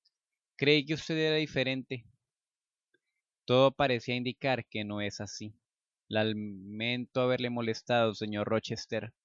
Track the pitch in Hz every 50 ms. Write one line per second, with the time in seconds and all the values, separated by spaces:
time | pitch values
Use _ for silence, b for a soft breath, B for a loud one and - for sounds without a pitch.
0 | _ _ _ _ _ _ _ _ _ _ _ - 139 143 151 151 135 147 160 143
1 | - - 165 160 156 156 156 156 156 147 - 156 131 131 131 131 123 - 135 123
2 | 117 - _ _ _ _ _ _ _ _ _ _ _ _ _ _ _ _ _ _
3 | _ _ _ _ _ _ _ _ _ - 123 127 135 135 131 - 143 135 127 117
4 | - - 123 123 123 127 117 - - 139 131 117 113 - - 110 107 104 104 104
5 | 104 101 - - 107 101 - - 110 107 107 _ _ _ _ _ _ _ _ _
6 | _ _ 104 107 107 110 110 107 107 104 101 95 95 101 104 107 113 117 123 123
7 | 123 - - 135 127 127 127 123 123 120 120 120 117 113 110 - - - 123 120
8 | 117 113 101 - 110 107 104 104 104 104 113 110 - - 117 107 - - 113 110
9 | 107 113 - _ _